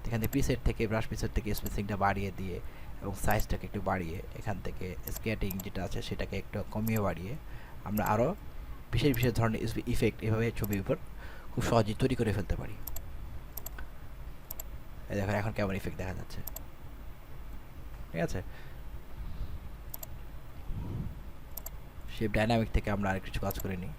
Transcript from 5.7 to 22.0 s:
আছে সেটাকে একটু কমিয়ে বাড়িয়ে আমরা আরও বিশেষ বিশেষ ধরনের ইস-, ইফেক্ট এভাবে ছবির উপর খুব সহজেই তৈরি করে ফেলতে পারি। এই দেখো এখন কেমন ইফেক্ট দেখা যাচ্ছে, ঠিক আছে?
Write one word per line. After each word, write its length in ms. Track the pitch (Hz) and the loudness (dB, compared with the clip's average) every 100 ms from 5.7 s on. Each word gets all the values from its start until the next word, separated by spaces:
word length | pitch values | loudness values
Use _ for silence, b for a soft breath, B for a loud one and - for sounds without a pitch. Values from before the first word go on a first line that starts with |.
| 190 | -4
আছে 180 | 175 - | -2 -2
সেটাকে 360 | - 98 95 98 | -2 -2 -2 -2
একটু 260 | - 107 95 | -2 -4 -2
কমিয়ে 280 | 110 110 110 | 0 2 4
বাড়িয়ে 360 | 98 82 92 151 - B B B | 2 0 -4 -6 -6 B B B
আমরা 220 | - 143 101 | -2 2 4
আরও 300 | 107 127 202 - - - - - | 6 4 2 -4 -8 -6 -8 0
বিশেষ 240 | - 151 117 | 4 6 6
বিশেষ 180 | 127 | 6
ধরনের 300 | 113 113 110 | 6 4 4
ইস-, 180 | 113 110 117 | 0 0 4
ইফেক্ট 360 | 120 110 - | 6 6 4
এভাবে 280 | 110 110 117 - | 2 4 2 2
ছবির 240 | 107 101 | 0 0
উপর 140 | 95 143 - - B B B | 2 0 0 -8 B B B
খুব 120 | - | 0
সহজেই 320 | - 117 104 107 | 4 6 6 4
তৈরি 160 | 127 127 | 4 4
করে 180 | 113 | 4
ফেলতে 220 | 104 95 - | 4 2 0
পারি। 180 | - - - - - - - - - - - - - - - - - - - - - - - - - | 0 -4 -2 -2 -2 -6 -6 -6 -8 -8 -8 -6 -6 -6 -10 -8 -8 -10 -8 -6 -6 -8 -8 -10 -2
এই 60 | 101 | 0
দেখো 160 | 101 | 2
এখন 200 | 104 104 | 2 2
কেমন 240 | 107 101 95 | 2 2 2
ইফেক্ট 220 | - - | -2 -4
দেখা 160 | 92 | -4
যাচ্ছে, 280 | 92 - - - - - - - - - - - - - - - - - - - | -4 -6 -4 -6 -6 -10 -10 -10 -10 -10 -10 -10 -10 -8 -8 -8 -10 -10 -8 -6
ঠিক 100 | 82 | 0
আছে? 200 | 85 98 - B B B - - - - - - - - - - - - - - - - - - - - - - - - - - - - - - - - | 0 0 -4 B B B -8 -8 -8 -6 -4 -4 -4 -4 -6 -10 -10 -10 -8 -8 -8 -8 -10 -10 -4 -2 -2 -2 -4 -6 -8 -10 -8 -8 -8 -8 -10 -8